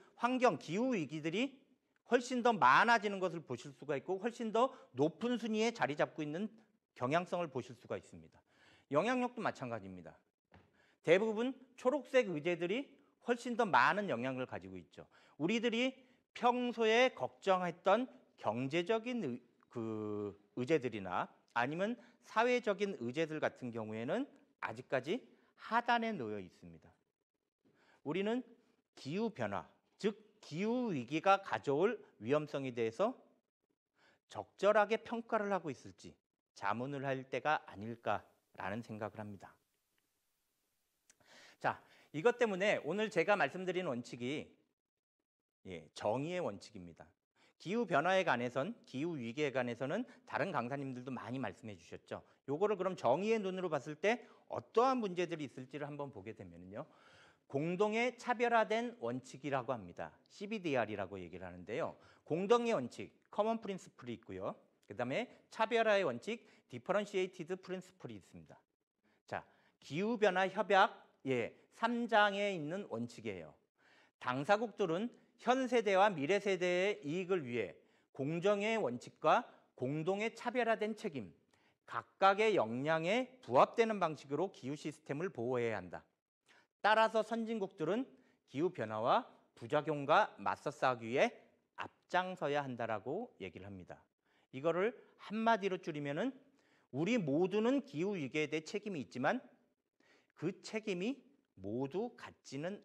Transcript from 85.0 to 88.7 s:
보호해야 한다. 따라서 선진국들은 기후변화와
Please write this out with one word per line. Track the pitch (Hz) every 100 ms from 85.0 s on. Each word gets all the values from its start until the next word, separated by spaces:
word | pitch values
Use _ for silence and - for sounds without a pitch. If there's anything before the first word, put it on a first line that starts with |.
| - 147 185
보호해야 | 127 117 127 117 104
한다. | 90 82 - _ _ _ _ - _ _
따라서 | 202 214 220 220
선진국들은 | 208 233 226 226 190 - 156 220 262 - _ _ _
기후변화와 | 131 175